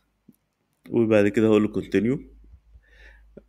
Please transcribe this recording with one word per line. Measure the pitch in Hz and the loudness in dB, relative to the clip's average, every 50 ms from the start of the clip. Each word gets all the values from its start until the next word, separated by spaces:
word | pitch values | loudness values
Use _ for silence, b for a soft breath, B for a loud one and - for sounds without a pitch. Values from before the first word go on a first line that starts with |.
| _ _ _ _ _ _ - _ _ _ _ _ _ _ _ _ - - | _ _ _ _ _ _ -20 _ _ _ _ _ _ _ _ _ -14 -6
وبعد | - 117 117 110 110 104 101 104 | -4 -2 0 2 2 2 2 2
كده | 104 117 110 | 0 0 2
هقول | 110 107 107 | 2 2 2
له: | 104 104 | 2 0
"Continue". | 107 98 85 - - 98 101 120 139 151 - - - - - - - - _ _ - - b b b b b b b b b b - - _ | -4 -8 -6 -2 -2 -2 -2 -2 -4 -6 -10 -16 -20 -20 -20 -20 -20 -20 _ _ -20 -20 b b b b b b b b b b -20 -20 _